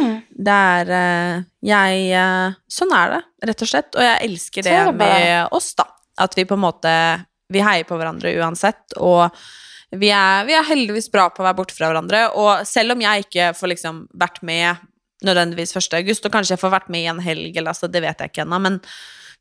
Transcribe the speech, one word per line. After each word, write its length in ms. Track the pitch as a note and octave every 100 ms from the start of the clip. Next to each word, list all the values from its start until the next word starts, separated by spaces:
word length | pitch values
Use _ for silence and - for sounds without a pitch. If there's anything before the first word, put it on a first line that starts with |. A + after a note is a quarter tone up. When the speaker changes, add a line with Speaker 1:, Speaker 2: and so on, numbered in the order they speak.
Speaker 1:
Mm. 200 | C4 A3 -
Speaker 2:
det 220 | - G3
är, 340 | G3+ F#3+ F3 F3 F3+ F3+ F3 F3 F3
eh, 40 | F3+ _
jag, 520 | G3+ G#3 F#3+ F#3+ F#3 F#3 F#3 F#3 F#3
eh, 60 | F#3+ -
sån 260 | - F#4
är 160 | C4 F3
det, 380 | - - _ A3+
rätt 140 | G#3+
och 60 | A3+
slett. 260 | C4+ C#4+ -
Och 80 |
jag 180 | B3 -
älskar 380 | A#3 F3 - -
Speaker 1:
Så 80 | F#3+
Speaker 2:
det 60 | E3+
Speaker 1:
är 100 | E4+
det 80 |
bara. 160 | C4+ G3+
Speaker 2:
med 380 | F#3+ F3 F3 E3+
oss 240 | F4 - -
då. 80 | - _ _ -
Att 200 | F#3+ -
vi 80 | F#3
på 80 |
en 60 | G3+
måte, 600 | F#3 D#3+ E3 E3 E3 E3 F3+ _ -
vi 100 | F#3+
hejar 240 | G#3 F#3
på 140 | D#3+ E3+
varandra 320 | D#3+ E3 E3+
oavsett. 600 | F3 E3 E3+ G3+ - -
Och 380 | - F3+ F3 F3 - - - - - _ F#3+
vi 140 | G#3
är, 360 | G3+ F#3+ G3 A3
vi 80 |
är 100 | D#4+
heldigvis 480 | D4+ D4+ A3+ G#3+ A3
bra 180 | G3+ F3+
på 40 |
att 60 | - F#3
vara 80 |
bort 180 | F#3 F#3
från 160 | - D#3+
varandra. 420 | D#3+ F3 G#3 A3+
Och 480 | - G#3 G3 G#3 B3
även 140 | A3+
om 100 | B3
jag 160 | G#3+ G#3
inte 360 | G3+ F3 F3 E3
får 80 | F3+
liksom 400 | F3 E3 D#3+ -
varit 280 | - F3 -
med 340 | E3+ E3 E3+ F3 - _ _ _
nödvändigtvis 520 | G3 F3+ E3+ E3+ E3+
första 240 | F#3+ - E3
august, 260 | F#3+ G#3+
då 60 | G#3
kanske 220 | A3 G3
jag 80 | F3+
får 100 | F#3
varit 180 | F#3+ -
med 220 | E3+ E3
en 100 | E3
helg, 380 | F3 D#3 D#3+ E3
eller 100 | D#3+
alltså, 180 | E3+ F3
det 120 | F3
vet 200 | D#3+ D#3+
jag 80 | D3
inte 140 | -
ännu. 180 | D#3 F3+
Men 200 | F#3+ F#3+ - - - - - -